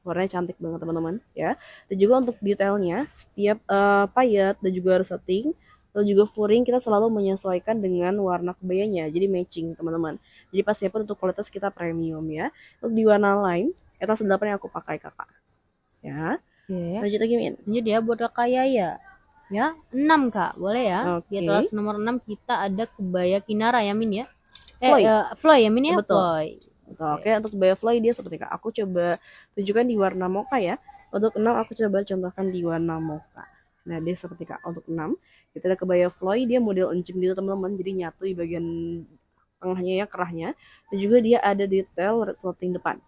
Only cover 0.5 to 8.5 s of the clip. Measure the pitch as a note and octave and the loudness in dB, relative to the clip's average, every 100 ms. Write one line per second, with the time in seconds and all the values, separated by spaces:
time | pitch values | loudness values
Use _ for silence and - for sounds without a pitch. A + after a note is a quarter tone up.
0.5 | - E3 E3 E3 E3 E3 G3+ _ - D#3+ | -8 -8 -8 -6 -4 -4 -8 _ -6 -4
1.5 | C#4 - - _ F#3+ G3+ B3+ B3 A#3 G3+ | -4 -10 -20 _ 2 4 6 4 -2 -2
2.5 | G3+ G3 G3+ F3+ F#3 D4+ - - - G3+ | 0 2 2 0 -2 -6 -10 -16 0 0
3.5 | G#3+ - - G3+ D4+ G3+ - B3+ G3+ F#3+ | 0 0 4 6 6 4 4 4 4 2
4.5 | G3+ G3 F#3 F3+ F#3 F#3 F3+ - F#3+ C#4 | 2 -2 0 2 2 2 -6 -2 -2 -2
5.5 | - - _ _ G#3 G#3 G3 G#3 - G#3 | -6 -14 _ _ -2 4 4 4 2 2
6.5 | A3+ A#3+ B3 A#3+ G#3 A3+ G#3+ G3 F#3+ F#3+ | 4 4 0 2 2 2 2 0 -2 -2
7.5 | F3+ F3+ A3+ F#3+ F3+ F3+ G3+ F#3+ F3 F3 | -2 -2 -2 0 0 0 0 0 0 -4